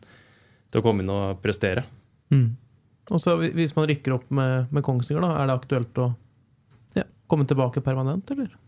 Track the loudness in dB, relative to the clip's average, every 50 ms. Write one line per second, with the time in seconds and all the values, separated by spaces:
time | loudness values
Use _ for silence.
0 | -20 -20 -20 -20 -20 _ _ _ _ _ _ _ _ _ -2 0 2 2 2 2
1 | 0 0 -2 -2 -2 -2 -4 -4 -2 -2 -2 0 0 0 0 -2 -4 -6 -12 -20
2 | _ _ _ _ _ 2 4 4 4 2 0 -4 -12 _ _ _ _ _ _ _
3 | _ -2 -2 0 2 2 2 2 0 0 0 0 0 0 0 0 0 0 0 -2
4 | -2 -2 -2 -2 -2 -2 -2 0 2 2 2 0 0 0 -2 -2 0 0 0 0
5 | 0 -2 -2 0 0 0 0 0 0 0 -2 -2 -2 -2 -2 -2 -2 -2 -2 0
6 | 0 0 -2 -4 -10 _ _ _ _ _ _ _ _ _ -20 -20 _ -6 -4 -4
7 | -4 -6 -8 _ _ 0 0 2 2 2 2 2 0 0 -2 -2 -2 -2 0 0
8 | 0 -2 -2 -4 -6 -6 -6 -6 -6 -6 -8 -14 _